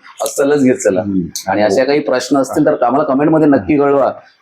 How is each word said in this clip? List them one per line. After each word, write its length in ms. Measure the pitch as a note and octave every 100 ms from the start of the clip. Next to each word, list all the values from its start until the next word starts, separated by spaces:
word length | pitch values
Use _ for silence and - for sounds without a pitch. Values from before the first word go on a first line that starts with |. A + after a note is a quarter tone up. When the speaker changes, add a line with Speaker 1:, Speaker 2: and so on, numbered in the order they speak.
| - -
Speaker 1:
अस्सलच 400 | - - C#3 D3
घेत 120 | B2+
चला. 260 | B2 G#2+ F#2
Speaker 2:
हम्म. 500 | G2+ F#2+ E2 - F#2+
Speaker 1:
आणि 120 | G2+
अशा 220 | G#2+ G2
काही 160 | C3 D3
प्रश्न 380 | C#3+ B2+ - C#3+
असतील 280 | C3 D#3+ C#3+
तर 160 | -
आम्हाला 320 | A#2+ C3+ D3+
कमेंटमध्ये 340 | C3+ D#3 D#3 D3+
नक्की 300 | A#2 F#2 D3
कळवा 320 | C#3+ C#3 A#2 - - _